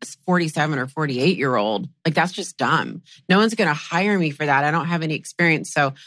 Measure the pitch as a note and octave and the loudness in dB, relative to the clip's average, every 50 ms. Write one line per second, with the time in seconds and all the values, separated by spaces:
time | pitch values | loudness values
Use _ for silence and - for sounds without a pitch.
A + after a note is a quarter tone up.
0 | - - - - _ - F3+ F3+ E3+ D#3 - D#3+ D3+ D3+ D3+ C3 B2+ C3 - - | -16 -16 -16 -10 _ 0 0 2 2 0 0 0 0 0 0 -2 -4 -4 -4 -4
1 | D#3 D3 C3 B2 C3 F3 G3 - C#3 C3+ B2+ A2+ G#2 G#2+ A2 G2+ - - - _ | -4 -2 0 2 2 2 2 2 0 0 2 2 0 0 -2 -2 -4 -8 -12 _
2 | - E3 D3 F3+ E3 F3+ - - F#3 - - - C3 B2 D#3 D3+ F2+ - - - | -4 -2 0 0 0 0 -2 -6 -10 -10 -6 -2 0 2 2 0 0 -2 -8 -12
3 | - _ - - _ - F#3 G3 A3 A3+ A3 A3 G#3 D#3+ D3 D3+ - - E3+ F3 | -16 _ -20 -14 _ 2 4 4 4 4 2 0 0 0 0 -2 -4 -4 -2 0
4 | F#3+ G#3 G#3 F#3+ E3+ D3+ C#3 - D3+ D3 C#3 C3+ C#3+ D3 D#3 E3+ C#3+ E3+ F3 E3 | 0 2 2 2 0 0 -2 -2 0 2 2 2 2 2 0 0 0 -2 -2 -2
5 | D#3+ D#3 D#3 - - - - - F3 E3+ D#3+ C#3+ - - - D3+ D3 C3+ C3+ - | -2 -2 -4 -6 -8 -8 -4 0 2 2 2 2 -2 -2 0 0 0 0 -2 -6
6 | - | -14